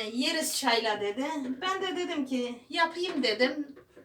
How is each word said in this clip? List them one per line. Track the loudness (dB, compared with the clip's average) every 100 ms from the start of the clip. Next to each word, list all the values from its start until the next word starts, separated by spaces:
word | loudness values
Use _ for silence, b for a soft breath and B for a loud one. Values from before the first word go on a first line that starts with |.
| -4
yeriz | -2 0 0 0 0
çayla." | 2 2 2 0
dedi. | 0 -2 -2 -2 -4 -4
Ben | -2 0
de | 0 -2
dedim | -2 -2 0
ki, | 0 -2 -4 -6
"Yapayım." | 2 2 2 -2 2
dedim. | 2 4 4 2 -6 -10 -20 -20